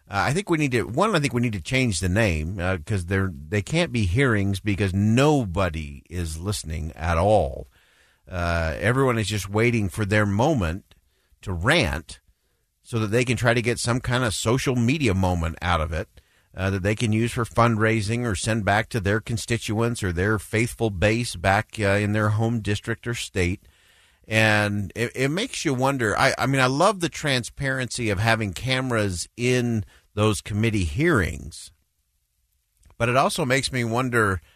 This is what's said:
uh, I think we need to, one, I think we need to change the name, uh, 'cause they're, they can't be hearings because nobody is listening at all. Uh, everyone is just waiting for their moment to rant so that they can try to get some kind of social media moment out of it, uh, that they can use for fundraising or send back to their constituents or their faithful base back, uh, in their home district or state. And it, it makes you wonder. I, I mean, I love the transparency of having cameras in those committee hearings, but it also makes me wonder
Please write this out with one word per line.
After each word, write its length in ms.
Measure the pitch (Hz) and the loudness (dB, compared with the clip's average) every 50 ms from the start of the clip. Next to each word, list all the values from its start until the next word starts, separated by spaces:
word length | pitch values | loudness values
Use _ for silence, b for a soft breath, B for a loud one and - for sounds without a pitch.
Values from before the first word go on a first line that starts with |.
| b - | b -4
uh, 140 | 98 98 85 | -2 0 0
I 60 | 107 | 0
think 160 | 143 190 202 - | 0 -2 0 0
we 80 | 170 | 0
need 140 | 151 151 135 | 0 0 0
to, 140 | 120 117 92 | 0 0 -2
one, 320 | 78 113 143 196 226 202 | -2 0 0 0 2 2
I 20 | 160 | 0
think 160 | 143 - - | 0 0 0
we 60 | 120 | 0
need 140 | 120 123 104 | -2 -2 -2
to 60 | 92 | -4
change 380 | 78 - 131 131 127 120 95 - | -4 -2 0 0 0 0 0 0
the 100 | 95 90 | 0 0
name, 520 | 90 113 117 101 82 76 76 82 104 95 | 2 2 2 2 2 0 -4 -6 -6 -4
uh, 160 | 87 92 95 87 78 | -2 -2 -2 -4 -4
'cause 200 | - 110 95 85 | -4 -4 -4 -2
they're, 260 | 85 98 95 95 95 80 69 76 76 | -2 -2 0 0 -2 -6 -8 -8 -4
they 120 | 101 104 | -4 -4
can't 300 | 98 - 156 165 175 135 | -2 -2 -2 -2 -2 0
be 160 | 120 117 104 | 0 0 0
hearings 540 | 87 87 131 143 127 110 101 98 98 98 92 | 2 2 2 2 2 2 2 0 0 -2 -2
because 340 | - 110 101 85 101 95 87 | -2 -2 0 0 0 0 2
nobody 1120 | 98 104 107 113 127 139 151 156 139 120 95 82 98 95 87 78 82 78 71 71 67 - - | 2 2 4 4 4 4 4 4 2 0 0 -2 0 -2 0 -2 -4 -8 -8 -12 -14 -16 -10
is 300 | 82 90 85 80 78 80 | -8 -6 -6 -6 -6 -6
listening 540 | 87 104 104 - - 78 80 82 78 80 - | -4 -4 -4 -4 -6 -8 -6 -6 -6 -8 -8
at 240 | - 78 87 85 80 | -4 -2 0 2 2
all. 480 | 90 104 110 101 78 67 - - 71 - b b b b b b b b b b b - | 4 4 4 4 2 0 -4 -10 -12 -16 b b b b b b b b b b b -10
Uh, 460 | 92 90 87 85 85 85 80 80 71 53 | -6 -4 -2 0 0 0 0 -2 -4 0
everyone 400 | 82 110 123 135 139 127 117 113 | 0 0 2 2 2 2 2 0
is 80 | 101 | -2
just 240 | 95 107 104 95 95 | -2 -4 -4 -6 -2
waiting 380 | 101 107 113 123 120 113 101 90 | 0 2 2 2 2 0 -2 -2
for 160 | - 110 107 | -2 -4 -2
their 200 | 95 107 107 107 | 2 2 2 2
moment 720 | 101 98 101 123 156 160 120 90 80 85 101 - _ - _ _ _ _ _ _ _ _ _ | 2 2 2 2 2 2 2 0 0 -2 -6 -10 _ -20 _ _ _ _ _ _ _ _ _
to 100 | - 104 | -8 -8
rant 680 | 92 80 85 127 156 175 117 76 71 80 - - - - _ _ _ _ _ _ _ _ _ _ _ _ _ | -6 0 2 2 4 4 2 2 -2 -4 -8 -12 -20 -20 _ _ _ _ _ _ _ _ _ _ _ _ _
so 160 | - 120 113 | -6 -2 -2
that 80 | 110 101 | -2 2
they 160 | 104 123 127 | 2 0 2
can 120 | 123 120 | 2 0
try 160 | - 120 123 | 2 2 2
to 80 | 117 123 | 2 2
get 200 | 104 120 117 - | 2 0 -2 0
some 180 | - 120 120 131 | -2 -2 -2 -2
kind 240 | - - 123 127 | 0 0 0 0
of 100 | 127 110 | 0 0
social 440 | - - - 113 123 135 - 143 123 | -2 -2 0 0 0 2 0 0 0
media 360 | 123 117 117 147 165 143 107 | 2 2 2 2 2 2 2
moment 460 | 90 95 95 90 90 85 82 80 80 - | 2 2 2 2 2 0 -2 -4 -4 -4
out 200 | - 90 87 80 | -2 0 0 0
of 120 | 76 78 | 0 -2
it, 280 | 80 80 104 - _ b b b b b b b b | -4 -6 -6 -8 _ b b b b b b b b
uh, 140 | - 92 98 | -4 -2 -2
that 140 | 98 98 87 | -2 0 0
they 100 | 101 110 | 0 0
can 160 | - 120 107 | 0 0 0
use 220 | 107 110 117 117 | 2 0 0 0
for 120 | - 127 113 | -2 -4 -4
fundraising 800 | - - - 117 117 113 104 110 110 113 113 98 104 117 120 123 | -2 2 2 4 4 4 2 2 2 2 0 0 -2 -2 -2 -2
or 120 | 117 95 | -2 -2
send 280 | - - 113 110 113 95 | -2 -2 -2 -2 0 0
back 240 | 101 101 107 113 - | 2 0 0 0 -2
to 120 | - 113 | -4 -2
their 180 | 87 101 104 113 | 0 0 0 0
constituents 840 | - - 117 107 - - 120 113 - - 104 107 117 120 120 - 107 | -2 -4 -6 -6 -2 -4 -4 -4 -2 -4 -2 0 0 -2 -2 -2 -4
or 80 | 92 | -2
their 260 | 82 85 92 107 110 101 | 0 0 0 0 0 0
faithful 500 | - - - 110 120 123 - - 117 113 | -2 -2 0 0 0 -2 -2 -2 -2 -2
base 440 | 101 82 101 104 110 117 120 - - | 0 2 2 2 2 2 -2 -4 -6
back, 460 | 90 - 95 95 107 - - - - | -2 2 2 2 2 0 -2 -6 -2
uh, 80 | 104 98 | 0 2
in 240 | 98 104 104 101 | 2 2 2 0
their 160 | 104 110 104 107 | 2 2 2 2
home 320 | 107 107 113 113 120 113 | 2 2 0 0 0 -2
district 480 | 98 101 104 - - 117 113 - - 120 | -2 -2 -4 -2 -2 -6 -6 -6 -6 -6
or 60 | 120 | -6
state. 520 | - - - - 98 87 87 95 - b b b b b b b b b b b b b - | -6 -8 -6 -2 0 0 0 -2 -4 b b b b b b b b b b b b b -2
And 640 | 110 110 110 110 107 104 104 101 101 104 101 - - | 0 2 4 4 4 2 2 0 -2 -4 -6 -6 -4
it, 160 | 104 117 117 - | -4 -4 -4 -2
it 140 | 117 131 135 | -2 -2 0
makes 360 | 156 190 240 262 - - - | 0 -2 -4 -4 -6 -4 -2
you 80 | 160 | -2
wonder. 460 | 131 - 131 135 139 131 120 104 95 - | 0 2 0 0 0 0 0 0 2 2
I, 160 | 131 131 - | 2 0 0
I 100 | - 117 | 0 0
mean, 140 | 127 139 135 | 0 2 2
I 60 | 127 | 2
love 320 | 127 135 147 175 208 208 185 | 2 2 2 2 2 2 0
the 100 | 170 151 | -4 -6
transparency 1040 | - - - 147 131 123 113 - - - 143 135 131 131 127 113 - - 120 107 | -6 -4 -2 -2 -2 -2 -2 -6 -8 -6 -6 -4 -4 -4 -6 -6 -6 -4 -2 -2
of 80 | 101 90 | 0 2
having 340 | 110 117 113 110 110 98 | 2 2 2 2 0 -4
cameras 760 | 87 - 107 127 131 131 131 127 123 107 107 101 90 85 - - _ | -6 -6 -4 -2 -2 0 0 0 0 0 0 0 -2 -4 -8 -10 _
in 480 | - 120 123 127 127 120 120 117 107 98 b b b b b _ | -2 0 0 2 2 2 0 0 -2 -4 b b b b b _
those 260 | 104 107 107 104 - | 0 2 2 2 0
committee 420 | - - 104 104 110 117 107 104 | -4 -4 -2 0 0 2 2 0
hearings, 880 | 90 76 73 113 156 180 160 107 85 - - - - - - - - - - _ _ _ _ _ _ _ _ _ _ _ _ _ _ _ _ _ _ _ _ _ _ - - - | 0 0 0 0 2 4 4 4 2 0 -4 -8 -12 -14 -16 -16 -20 -20 -20 _ _ _ _ _ _ _ _ _ _ _ _ _ _ _ _ _ _ _ _ _ _ -20 -4 -2
but 100 | 117 120 | 0 2
it 80 | 120 | 4
also 280 | 131 151 208 - - 156 | 4 2 2 0 -2 0
makes 260 | 123 131 139 127 - | 2 2 0 0 -2
me 140 | 139 127 120 | -2 -2 -2
wonder 560 | 113 113 120 131 127 120 117 107 101 95 87 b b b | 0 0 0 0 2 2 2 4 4 2 -2 b b b